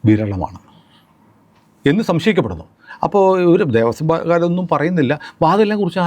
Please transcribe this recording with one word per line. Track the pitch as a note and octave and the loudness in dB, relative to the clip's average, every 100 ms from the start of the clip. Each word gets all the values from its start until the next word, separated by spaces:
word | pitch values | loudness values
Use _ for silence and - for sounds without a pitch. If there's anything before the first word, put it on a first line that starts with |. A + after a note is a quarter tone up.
| A2 | 0
വിരളമാണ് | G#2+ G#2+ G2 E2 F2+ _ _ _ _ _ _ _ _ _ _ _ _ C#3 | 0 0 -6 -8 -12 _ _ _ _ _ _ _ _ _ _ _ _ -2
എന്ന് | F3+ A3 | 0 0
സംശയിക്കപ്പെടുന്നു. | E3 G#3+ F3+ A#2+ E2 - _ - - E3 | 0 0 0 -2 -6 -14 _ -20 -8 -2
അപ്പോൾ | G3+ F#3+ F#3+ F3 | 2 2 4 4
ഒരു | F3+ F3 A2+ | 2 2 2
ദേവസ്വം | A#2 A#2 D#3 | 0 0 -2
ബ-, | D#3+ E3 | -2 0
കാരൊന്നും | E3+ F3 F3 F3 | 0 0 -2 -2
പറയുന്നില്ല. | D3+ D3+ F3+ B2+ D3 - - | -2 0 0 0 -2 -8 -2
വാതിലിനെ | D#3+ G3 G#3 G#3 | 0 2 0 0
കുറിച്ച് | F#3 F#3+ | -2 -2